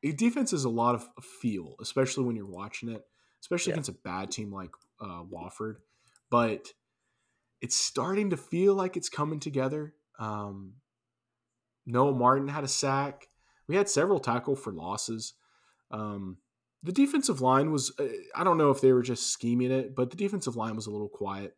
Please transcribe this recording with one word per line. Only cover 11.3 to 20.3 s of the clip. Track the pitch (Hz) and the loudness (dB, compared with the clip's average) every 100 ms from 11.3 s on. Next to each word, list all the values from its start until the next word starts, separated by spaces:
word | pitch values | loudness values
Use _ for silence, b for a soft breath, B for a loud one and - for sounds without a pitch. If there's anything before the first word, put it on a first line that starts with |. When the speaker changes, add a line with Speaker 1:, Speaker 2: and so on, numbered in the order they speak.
| _ _ _ _ _ - | _ _ _ _ _ -2
Speaker 1:
Noah | 123 139 | 2 4
Martin | 131 120 135 139 | 6 6 6 2
had | 147 | -4
a | 139 | -4
sack. | - 139 139 143 139 - _ _ _ - | -2 0 0 0 -6 -20 _ _ _ -2
We | 175 | 0
had | 196 | 2
several | - 175 185 | 2 4 2
tackle | - 120 135 135 | 2 -2 0 -4
for | - | -4
losses. | 90 85 101 - 110 - _ _ _ _ _ _ | -8 -6 -6 -4 -6 -8 _ _ _ _ _ _
Um, | 110 107 101 95 92 _ _ _ _ | -8 -6 -6 -8 -12 _ _ _ _
the | 160 | -4
defensive | 185 277 294 269 156 | 2 4 4 0 2
line | 127 131 151 | 4 4 4
was, | 151 - - | 0 -2 -4
uh, | 139 107 - - | -4 -4 -10 -2
I | |
don't | 185 165 | 2 6
know | 147 | 6
if | 135 | 6
they | 131 | 8
were | 127 | 6
just | 123 117 - | 4 -2 -2
scheming | - 117 120 127 | -2 0 2 2
it, | 131 123 131 | 0 -2 -2
but | 127 | -4
the | 170 | -2
defensive | 202 | -2